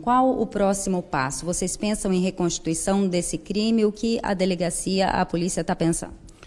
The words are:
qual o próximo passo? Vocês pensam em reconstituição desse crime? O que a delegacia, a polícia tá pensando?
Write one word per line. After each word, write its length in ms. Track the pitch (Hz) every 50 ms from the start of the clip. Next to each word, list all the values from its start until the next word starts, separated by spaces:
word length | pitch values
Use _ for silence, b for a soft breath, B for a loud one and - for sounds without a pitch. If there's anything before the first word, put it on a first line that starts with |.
| -
qual 380 | 233 247 254 262 262 254 -
o 40 | 226
próximo 560 | - - 202 196 196 202 196 - 196 185 180
passo? 460 | 175 - - 143 131 135 - - 156
Vocês 300 | 170 175 - 185 175 -
pensam 360 | - - 208 214 - - 196 190
em 80 | 180
reconstituição 880 | 180 185 185 - 175 170 170 - - 160 165 165 - 196 190 202 202
desse 320 | 190 175 175 175 - - -
crime? 460 | - - 196 208 214 226 226 226 214
O 80 | 214 208
que 260 | - - 226 226 226
a 140 | - - 202
delegacia, 720 | 180 185 190 180 170 180 170 - - - 190 190 190 190 -
a 140 | - 185 185
polícia 380 | - - 170 170 180 - 170 165
tá 140 | - 180
pensando? 380 | - 170 165 170 - 180 - - - - B B B B